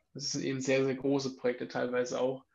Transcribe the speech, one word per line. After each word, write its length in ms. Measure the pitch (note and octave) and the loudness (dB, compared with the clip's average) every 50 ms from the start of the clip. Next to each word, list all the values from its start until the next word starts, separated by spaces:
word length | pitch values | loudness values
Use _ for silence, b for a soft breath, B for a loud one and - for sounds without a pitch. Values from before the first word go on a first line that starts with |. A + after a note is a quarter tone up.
| _ _ - | _ _ -12
das 180 | C#3+ C#3+ - | -8 -6 -4
sind 120 | - C#3+ - | -4 -2 -2
eben 180 | C3+ C3+ C3 | -2 -2 0
sehr, 240 | C3 C3+ C3 C3+ C3+ | 2 4 4 4 4
sehr 100 | C3+ B2+ | 2 0
große 400 | C3 C#3 C#3 C#3 C#3 C3 B2+ - | 0 0 0 2 2 0 -2 -4
Projekte 320 | - - B2 B2 - B2 | -2 -2 -2 -2 -2 -4
teilweise 520 | - - B2+ B2+ B2 B2 B2 B2 B2 C3 A#2+ | -6 -4 -2 -2 0 0 0 0 0 0 0
auch. 260 | B2+ C3 C3+ C3 - _ | 0 0 -2 -4 -8 _